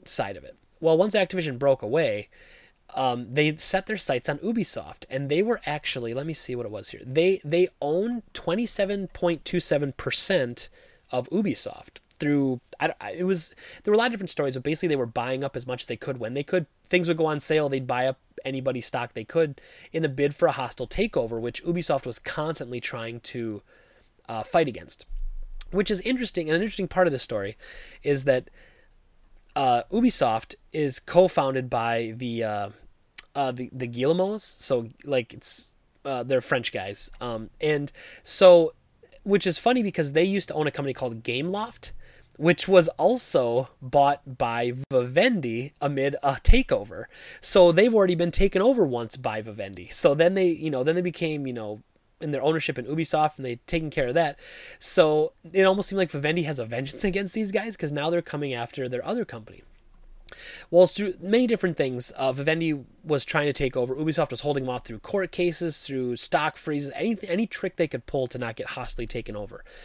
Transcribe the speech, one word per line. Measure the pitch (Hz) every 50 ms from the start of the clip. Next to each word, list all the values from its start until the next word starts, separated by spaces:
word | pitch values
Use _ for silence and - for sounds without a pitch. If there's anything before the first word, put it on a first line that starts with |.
| -
side | - - - 113 98 98
of | 78 71
it. | - - _ _ _ _ _ 160
Well, | 165 160
once | 160 196 214 208
Activision | 208 190 - 185 185 160 151 127
broke | 120 139 139 135 -
away, | 117 107 131 165 156 117 104 104 104 - _ - - - - - - _ _ _ _ - -
um, | - 131 127 123 123 95 95 127
they | 151 151 156 151
set | - - - - 190 -
their | - 160
sights | - - - 135 123 -
on | - 143 143
Ubisoft, | 160 214 226 120 170 - - - 73 76 - - - -
and | 127 135 139 139
they | 147 170
were | 208 233 233 - -
actually, | 147 147 147 - - - 131 117 113 117
let | 131 147
me | 165 156
see | - - - 127
what | 120 117
it | 104
was | 107 98 90 -
here. | - - -
They, | 127 131 160 170 190 196 180 -
they | 147 165 175 180 - - _
own | 143 143 156 180 208 233 247 233 - - -
twenty-seven | - - 170 175 226 240 214 - - 196 196 208 202 190 - -
point | - 180 175 170 147 -
two | - - 175
seven | - - 165 143 147 139 -
percent | - - 131 - - - - 143 139 127 120 120 - - - - - - _ _ _ _ _
of | - 127 120 -
Ubisoft | 165 214 208 175 117 - - - - - - - - - - - - -
through, | 156 147 147 143 139 131 127 123 - _ - -
I, | 147 160 - -
I, | - 208
it | - 170 180
was, | 185 190 165 - - - - - - - - -
there | 208
were | 208
a |
lot | 220 233
of | 254
different | 233 196 190 165
stories, | - - 143 135 127
but | 131 123
basically | 147 160 - 185 170
they | 147
were | 135 120
buying | 117 - - 117 127 131 131 139
up | - -
as | 127 123
much | 127 123 123 -
as |
they | - 117
could | - - 147 131 120
when | 120 113 127
they | 139 147
could. | - 190 180 156 - _ _ _
Things | - 180 180 170
would | 170 170
go | 160 160
on | 156 151 147
sale, | - - 156 156 147 139
they'd | 135 135 127
buy | 123 123 123 127
up | 135 131 - _ _ _ - -
anybody | 135 135 135 127 135 127 123
stock | - - - 123 120 - -
they | 113 110
could | - - 165 160 147 139 - - - - - - - -
in | 160 160
the | 147
bid | 131 139 143 143 143
for | - 175
a | 156
hostile | 131 139 127 117 - - 123
takeover, | - - - 220 226 - 156 117 110 113 113
which | 117 120 - - -
Ubisoft | 170 170 180 160 - 147 135 -
was | 131 113 -
constantly | - - - 160 151 160 156 - 139 120 123 120
trying | - - - 117 113 113 117 120
to, | - - - 123 117 110 107 98 - _ _ _ _ _ _ _ _ _ _ _ _
uh, | - 113 110 107
fight | - - 170 160
against. | 139 104 87 85 - - - - - - - - - - - - - - - - -
Which | - 196 202 -
is | 208 180
interesting, | - 233 262 254 240 - - 180 160 156
and | 160
an | 170
interesting | 214 214 - - 185 -
part | - 190 185
of | 165 139
this | 123 -
story | - 120 104 98 104 107 - - - - - - - - - -
is | 143 143 135 131
that, | 143 127 127 131 - - - - - _ _ _ _ _ _ _ _ _ _ _ _ - - _ _ -
uh, | 139 135 127 123 120 - -
Ubisoft | 185 233 247 240 - - 147 117 110 113 - - - - _ _
is | - 156 151 139 127 -
co-founded | - - - 175 190 175 - 165 139 139 135 131 127 123
by | 127 117 113 117 117 117 117 113 110
the, | 120 127 120 117 117 113
uh, | 107 104 101 101 101 104 - - - - _ _ _ _ - - _ -
uh, | 143 139 131
the, | 123 123 127 - -
the | 127 127
Guillemets, | 120 117 123 127 147 170 180 185 196 214 208
so, | - - - - - - 185 120 117 113 - _ -
like, | 143 139 127 120 - -
it's, | - - - - - - - - _ _ _ _ _ -
uh, | 139 131 123 120
they're | 127 135 127
French | - - 147 123 117 -
guys, | - 110 92 98 101 - - - - -
um, | 123 120 117 110 110 - - -
and | 156 151 151 143 143 - - - - - - -
so, | - - - - 196 180 175 170 160 - - _ _ _ _ _ - _ - - -
which | 196 202 196 -
is | 190 165
funny | - - 233 254 254 214
because | 196 - 175 151 139
they | 139 160 175
used | 196 196 196 -
to | - -
own | 156 151
a | 143
company | - - 139 139 123
called | - 131 120 117 113 113
Gameloft, | 123 120 131 156 180 190 202 220 233 - - - - - - - - - - - _ _
which | - 151 175 175 - -
was | 185 190 180 160 165 -
also | - 156 196 254 240 - - - 147 123 117 117 127 131 - _ _
bought | 135 127 151 143 139 143 143 - _ 139 127 -
by | 131 117 117 120 123 123 123 131 135 -
Vivendi | 135 127 123 123 131 165 220 262 233 185 135 117 113 117 131 147 - _
amid | 147 143 143 135 135 139 143 - -
a | 165 135 - -
takeover. | - - 262 254 - - 104 101 110 - 98 117 - - - - - - -
So | - - - 196 180 175
they've | 160 180 214 247 226
already | 208 196 180 175
been | 165 175 175
taken | - - 196 196 - 185
over | 202 254 269 240 175
once | 135 120 120 117 110 -
by | 135 127 117 107 110
Vivendi. | 107 113 104 107 98 98 98 90 - -
So | - - - 143 143
then | 151 165 180 190
they, | 196 185
you | 175 165 147 151 160
know, | 139 127 131
then | 156 165
they | 180
became, | 180 175 160 - 175 156 156 147 139
you | 131 123
know, | 117 107 104 107 110 - _ _ _ _ _ _ -
in | 175 151
their | 143 131
ownership | 123 151 160 160 - - 131 131
in | 117
Ubisoft, | 120 151 160 160 - - 156 156 147 -
and | - 135
they | 123 120 - _
taken | - 175 165 160 147
care | - 156 131
of | 120 131
that. | 165 165 143 - - - - - - - - - -
So | - - - 185 160 156 151 151 156 160 - _ - 165 -
it | 190 190
almost | 190 190 208 196 -
seemed | 196 196
like | 185 -
Vivendi | - 143 139 151 165 180 156
has | 147 151
a | 127 117
vengeance | 113 117 123 135 139 - - -
against | 196 170 196 202 180 -
these | 220 214 196
guys | 196 214 208 226 202
'cause | - 170 147
now | 147 143 147 165
they're | 175 175
coming | 160 - - 147 147 139 127
after | 117 117 - - 143 127 123
their | 123 127 -
other | 170 220 247 202
company. | - - 113 110 - 92 - - - - _ _ - - - - - - - - - - - - - - - - -
Well, | 165 175 185
through | 170 - - 208 196 175 -
many | 165 190 220 240 254
different | 226 226 - - 180 -
things, | - 143 131 127 123 120 -
uh, | - - 135 135 127
Vivendi | 139 139 156 160 165 165 160 151 139 120 - - _ -
was | 160 151 135 -
trying | - - 156 147
to | 147 135
take | - 143 127 -
over. | 131 120 127 131
Ubisoft | 143 156 160 147 170 151 -
was | 123 -
holding | - 147 143 139 131
them | 127 123
off | 120 -
through | - 113 104
court | - - - 196 185 175
cases, | - - 175 175 156 - 175 165 147 - -
through | - 135 131 127 123 120
stock | 113 - - - 156 151 156 -
freezes, | - - 156 147 143 143 135 -
any, | - 160 226 226 - 214
any | 185 170 202 233
trick | - - - - 185 -
they | - 165
could | 147 - 123 -
pull | - - 139 127
to | 120 - 123
not | 123 113 113
get | - 127 -
hostily | - 131 123 - - - 117
taken | - - 120 - - 107
over. | 104 104 - - - - - - -